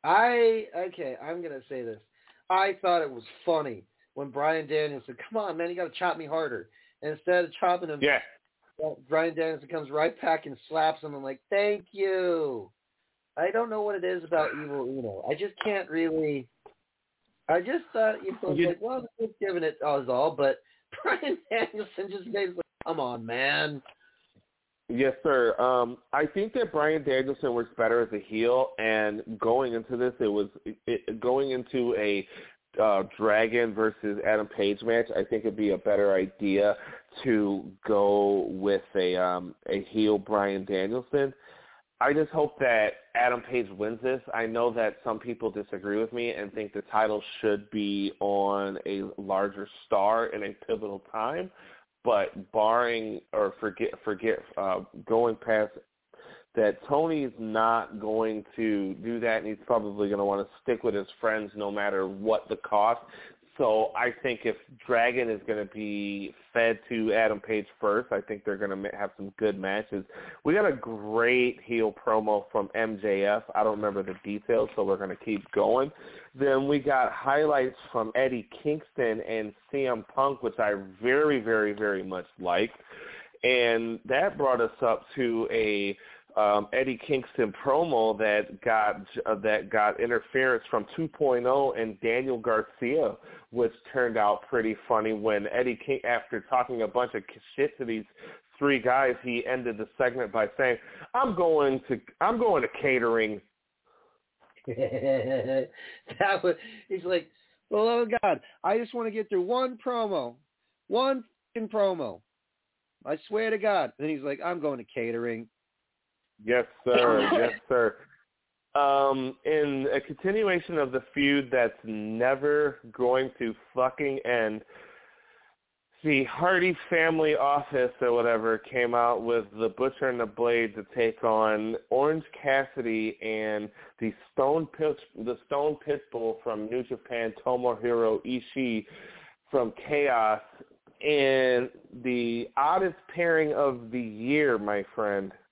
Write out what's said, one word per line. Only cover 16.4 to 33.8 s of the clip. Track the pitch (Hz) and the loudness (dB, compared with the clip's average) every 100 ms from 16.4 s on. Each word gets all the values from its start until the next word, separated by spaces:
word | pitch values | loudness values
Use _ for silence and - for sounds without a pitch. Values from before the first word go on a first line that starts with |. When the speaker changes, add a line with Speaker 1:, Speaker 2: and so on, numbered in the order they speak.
| 123 _ - _ _ _ _ _ _ _ - | -8 _ -20 _ _ _ _ _ _ _ 0
Speaker 1:
I | 170 | 0
just | 185 330 - | 2 -6 -4
thought, | 233 220 214 190 | 0 0 0 -6
you | - | -6
know, | 190 | -4
Speaker 2:
You | 143 175 | 2 2
Speaker 1:
like, | 175 | 0
"Well, | 220 262 240 _ | -4 -6 -8 _
they're | 226 | -6
just | - | -4
giving | 196 175 | -4 0
it | 160 151 | -2 -2
us | 147 143 123 | 0 0 0
all," | 123 151 | 2 2
but | 147 139 131 _ _ _ | 2 0 0 _ _ _
<laughs> | - | -8
Bryan | 381 392 294 202 _ | -4 -2 -2 -6 _
Danielson | 226 214 208 208 - 196 | -4 -4 -6 -10 -10 -10
just | 196 185 | -10 -8
made | 208 190 | -4 -4
it | 180 | -6
like, | - _ - | -12 _ -8
"Come | 165 | -4
on, | 127 120 113 | -4 -6 -6
man." | 120 139 147 151 143 - _ _ _ _ _ _ _ _ _ _ | -2 0 0 -2 -6 -14 _ _ _ _ _ _ _ _ _ _
Speaker 2:
Yes, | 120 135 131 | 2 2 2
sir. | 165 135 117 - | 2 4 4 4
Um, | 127 127 120 123 _ | 2 2 0 -4 _
I | 135 151 | -2 0
think | 196 220 | -2 -4
that | 247 233 | -2 -2
Bryan | 156 151 156 | 0 0 0
Danielson | 143 131 135 135 139 | 0 0 0 -2 -2
works | 120 117 - | -2 -4 0
better | 113 117 | 2 2
as | 113 | 0
a | 107 | -4
heel, | 95 110 117 127 131 - | -6 0 2 2 0 -2
and | 110 110 107 107 - 110 | 0 2 0 -2 -10 -4
going | 113 123 131 | 0 2 0
into | 117 113 123 | -4 -6 -2
this, | 123 123 | -2 0
it | 113 | -2
was, | 104 98 - - 107 - | 0 -2 -6 -16 -12 -6
it, | 117 - 110 | -6 -4 -4
going | 120 131 139 | -2 0 0
into | 127 123 135 120 104 | -4 -4 -2 0 0
a, | 104 101 95 - - - _ - | 0 -2 -4 -16 -20 -20 _ 0
uh, | 107 98 95 - | 2 2 0 -2
Dragon | 110 104 113 120 117 | 2 4 4 2 0
versus | 101 | 0